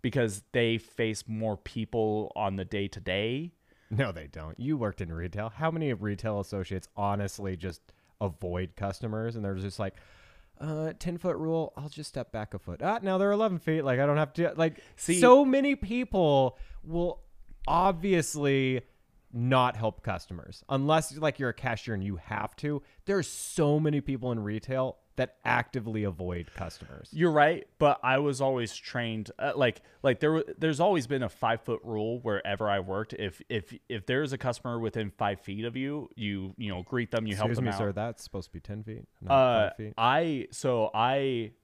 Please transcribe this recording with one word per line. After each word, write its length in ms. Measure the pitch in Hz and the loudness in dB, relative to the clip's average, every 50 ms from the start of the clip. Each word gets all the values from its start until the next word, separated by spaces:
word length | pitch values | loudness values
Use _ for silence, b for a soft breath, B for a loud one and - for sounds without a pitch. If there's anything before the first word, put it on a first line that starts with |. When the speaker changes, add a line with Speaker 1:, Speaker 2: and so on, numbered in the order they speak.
| - | -2
Speaker 1:
because 400 | 127 104 139 120 110 98 98 - _ | -2 0 2 0 0 -2 -6 -12 _
they 260 | - 123 120 117 113 110 | 0 2 2 2 2 0
face 500 | - - - - 117 110 107 - - - | -4 -8 -4 -2 -2 -2 -2 -4 -6 -8
more 300 | 113 107 110 110 104 98 | -6 -4 -2 -4 -4 -4
people 760 | _ - - 120 110 - - 117 110 107 107 107 107 - - | _ -10 -6 -6 -6 -2 -2 0 0 2 0 0 -2 -4 -4
on 220 | - 107 98 98 95 | -4 -2 -2 -2 -2
the 80 | 95 | -6
day-to-day. 880 | 92 - 101 98 98 - 101 - - 92 98 104 113 123 135 160 175 _ _ b b b b b b | -4 -4 -4 -4 -4 -6 -8 -4 -2 -2 0 0 0 -2 -4 -6 -8 _ _ b b b b b b
Speaker 2:
No, 220 | 110 107 139 113 | -2 0 0 0
they 160 | 90 82 76 69 | -2 -8 -12 -12
don't. 320 | - 78 78 78 - - | -12 -12 -12 -12 -10 -8
You 160 | 117 139 156 | -4 -4 -2
worked 260 | 143 117 104 92 - | -2 -2 -4 -4 -4
in 100 | 98 82 | -8 -8
retail. 380 | 82 82 85 90 - 104 107 113 | -6 -6 -8 -6 -6 -6 -8 -8
How 220 | - - 156 160 | -6 -4 -4 -2
many 220 | 160 165 160 143 123 | -2 -2 -2 -2 -2
retail 460 | 98 101 107 101 98 - 113 107 101 | -2 -2 -4 -4 -4 -4 -4 -4 -4
associates 480 | 98 - - 98 92 - 98 95 - - _ | -4 -4 -4 -6 -6 -4 -6 -8 -8 -10 _
honestly 600 | - 101 101 101 101 101 98 - - 101 98 92 | -2 -2 0 0 0 -2 -4 -6 -6 -6 -6 -6
just 380 | 85 87 95 85 - _ - b b b b b b | -6 -6 -8 -10 -10 _ -20 b b b b b b
avoid 560 | 104 98 85 - - 90 87 90 95 87 - | -4 -4 -4 -4 -6 -4 -4 -4 -4 -6 -6
customers 600 | - 104 98 98 - - 113 107 110 110 117 113 | -6 -6 -6 -4 -6 -6 -6 -4 -2 -4 -4 -4
and 100 | 113 104 | -4 -4
they're 100 | 98 98 | -4 -4
just 220 | 95 95 101 92 - | -4 -6 -6 -6 -6
like, 180 | 107 95 - b b b b b b b b b b b b - | -6 -6 -6 b b b b b b b b b b b b -10
"Uh, 340 | 143 151 156 151 156 160 156 - | -8 -6 -4 -4 -4 -6 -6 -6
ten-foot 400 | - 180 170 170 - 185 170 87 | -6 -6 -6 -2 -2 -2 -2 0
rule, 360 | 156 160 165 165 160 - - - | 0 0 0 0 -2 -2 -6 -10
I'll 120 | 139 151 | -14 -12
just 200 | - - 151 - | -12 -12 -14 -10
step 220 | - 139 120 - | -8 -8 -10 -8
back 220 | - 113 107 - - | -8 -8 -8 -8 -10
a 60 | 95 | -12
foot. 220 | - - 87 - | -10 -10 -10 -4
Ah, 180 | - 175 214 233 202 | -2 -2 -2 0 0
now 140 | 196 185 185 | 0 2 2
they're 120 | 196 202 | 4 4
eleven 280 | 202 208 220 220 185 165 | 4 4 2 0 0 -2
feet. 240 | - - 160 160 143 | 0 0 0 0 2
Like, 160 | 135 127 127 | 2 2 4
I 80 | 139 143 | 4 4
don't 100 | 147 151 | 4 2
have 160 | 156 143 - | 0 0 0
to," 200 | - 170 170 - | 0 0 0 2
like, 240 | 156 165 165 156 - B B B | 2 2 2 0 -4 B B B
Speaker 1:
See 240 | B - - 170 180 | B 0 0 4 8
Speaker 2:
so 260 | 233 247 247 277 285 | 12 12 12 12 12
many 300 | 269 262 277 269 285 277 | 8 4 4 4 2 2
people 840 | 277 - 185 233 247 254 - - 190 175 151 143 135 135 127 b b b b b b b | 0 -2 -4 -2 -2 -2 0 2 4 6 6 8 6 6 4 b b b b b b b
will 380 | 165 160 170 175 175 - - - - - - - - - - - - | -4 -2 0 0 0 -2 -6 -14 -20 -20 -20 -20 -18 -16 -10 -2 2
obviously 1120 | 147 170 180 196 190 165 165 202 190 170 147 - - 151 143 143 139 135 135 131 131 123 - _ _ _ _ _ _ - _ _ | 4 4 6 4 2 2 2 4 4 4 4 2 -2 0 2 4 4 4 4 2 2 0 -4 _ _ _ _ _ _ -20 _ _
not 440 | - 117 120 123 131 127 123 123 120 | -4 -2 2 4 6 6 6 6 2
help 280 | 107 113 110 - - - | 2 -2 -2 -2 -2 -6
customers 600 | - 95 87 - - 92 85 - - - - - - | -6 -6 -6 -6 -10 -14 -14 -12 -16 -18 -20 -6 -2
unless, 460 | 139 135 135 147 156 160 156 - 139 151 | -2 0 2 4 4 2 2 0 -6 -2
like, 220 | 156 151 135 - | -2 -2 0 0
you're 100 | 135 123 | -2 -2
a 40 | 113 | -2
cashier 400 | - - 131 117 107 - - 113 | -2 -2 -4 -4 -4 -4 -4 -4
and 100 | 98 95 | -4 -2
you 120 | 101 98 | -4 -6
have 400 | 87 - - 107 104 104 - - - | -6 -8 -6 -6 -4 -4 -6 -8 -6
to. 240 | - 147 147 139 b b b b b | -4 -4 -4 -4 b b b b b
There's 220 | - 196 196 160 - | -2 0 0 0 -2
so 520 | - - - - - - 160 147 147 151 | -6 -10 -10 -6 0 2 4 4 4 4
many 220 | 156 151 147 143 | 4 2 2 0
people 300 | 139 - 135 123 123 127 | 0 -2 -6 -4 -2 -4
in 80 | 120 113 | -2 -2
retail 580 | 104 104 107 110 - - 131 131 131 131 - _ _ _ _ | -2 -4 -4 -6 -6 -4 -2 -2 -2 -2 -4 _ _ _ _
that 220 | - 127 - - _ _ | -4 -4 -4 -4 _ _
actively 600 | 117 120 123 120 - - 131 107 113 110 107 104 | 0 2 2 0 -2 -4 -6 -6 -4 -2 -2 -2
avoid 460 | 101 90 78 92 90 90 87 85 - - | -2 -2 -4 -4 -4 -4 -6 -6 -10 -10
customers. 520 | - 87 85 - - - - 69 - - - | -10 -10 -10 -10 -12 -16 -18 -16 -18 -18 -12
Speaker 1:
You're 200 | - 151 165 175 | 0 2 4 4
right, 360 | 156 151 147 156 170 - - _ _ _ | 8 8 6 6 6 0 -6 _ _ _
but 220 | 156 147 135 - - | 4 4 4 4 2
I 140 | 123 131 135 | 2 2 2
was 240 | 147 147 139 127 | 2 0 0 0
always 340 | 139 135 135 127 117 107 - | 0 0 0 0 -2 -4 -6
trained, 540 | - - - - 123 120 113 110 110 104 - - - | -10 -14 -8 -6 -4 -4 -2 -4 -4 -6 -8 -8 -4
uh, 140 | 117 143 - | -4 -4 0
like, 280 | - 135 120 110 - b b b b | 2 2 2 2 -2 b b b b
like, 180 | - 139 123 - | 0 0 2 2
there 140 | - 151 160 | 2 2 2
wa-, 100 | 160 - - - - | 2 -2 -4 -6 -2
there's 220 | - 160 151 131 | -2 -2 2 4
always 260 | 170 202 202 165 123 | 4 4 4 2 0
been 160 | 120 143 135 | -2 -4 -2
a 80 | 127 104 | -2 -4
five-foot 520 | - - - 113 113 113 - - 117 110 - | -4 -2 0 0 0 0 -2 -4 -6 -6 -4
rule 360 | 113 113 107 107 113 120 123 | -6 -4 -4 -2 -2 -4 -4
wherever 460 | 120 120 104 98 - - 101 98 110 104 | -4 -2 -2 -2 -2 -4 -4 -2 0 0
I 120 | 101 98 | 0 0
worked. 340 | 90 95 95 98 110 - - | 0 -2 -4 -4 -4 -6 -6
If, 260 | - 107 98 87 - - _ | -6 -6 -6 -6 -10 -10 _
if, 300 | 123 110 87 - - - _ _ | -6 -6 -6 -6 -16 -20 _ _
if 200 | 120 110 92 - | -10 -8 -4 -2
there's 260 | 127 135 151 139 135 | 0 0 0 -2 -4
a 60 | 123 | -4
customer 400 | - 131 120 - - 123 117 117 | -4 -4 -4 -4 -6 -6 -4 -2
within 320 | 113 110 - 117 110 98 | -4 -2 -2 -2 -6 -6
five 280 | 90 _ 110 101 101 92 | -4 _ -2 -2 -2 -4
feet 260 | - - 98 101 110 | -8 -10 -8 -6 -6
of 100 | 117 117 | -6 -4
you, 340 | 131 131 139 147 151 135 - - | -4 -6 -4 -6 -6 -8 -10 -12
you, 400 | - 110 104 101 98 95 95 95 - | -8 -6 -4 -4 -4 -6 -8 -10 -8
you 120 | 120 104 | -8 -6
know, 120 | 98 90 | -6 -6
greet 300 | 90 - - 123 120 - | -6 -4 -2 -2 -2 0
them, 160 | - 117 113 110 | -2 -2 -2 -2
you 80 | 101 | -2
help 140 | 95 107 110 | 0 0 0
Speaker 2:
Excuse 80 | 120 117 | 0 0
Speaker 1:
them 80 | 127 | 0
Speaker 2:
me, 60 | - | 0
Speaker 1:
out. 60 | 101 98 | 0 -2
Speaker 2:
sir, 140 | 110 101 | -2 -2
that's 320 | 98 104 107 120 113 - - | -2 -4 -4 -6 -8 -10 -16
supposed 240 | - - 98 92 - | -12 -10 -10 -10 -10
to 40 | _ | _
be 60 | 82 | -16
ten 220 | - - 101 107 | -12 -12 -12 -12
feet, 220 | 107 110 107 - - _ _ _ | -10 -12 -14 -14 -14 _ _ _
not 120 | - 92 135 | -2 4 6
Speaker 1:
Uh, 360 | 135 131 127 120 113 107 92 | 6 6 6 6 4 4 2
Speaker 2:
five 80 | - - | 0 -6
feet. 160 | 110 107 104 - | -10 -10 -4 2
Speaker 1:
I, 480 | 113 120 131 151 170 165 151 131 110 - | 2 4 4 4 2 0 -2 -4 -6 -8
so 400 | - - - 139 123 117 110 107 - | -12 -4 -2 0 2 2 0 0 2
I 560 | 110 113 123 135 139 139 135 127 117 113 107 - _ | 2 2 2 2 2 0 0 -2 -2 -4 -6 -10 _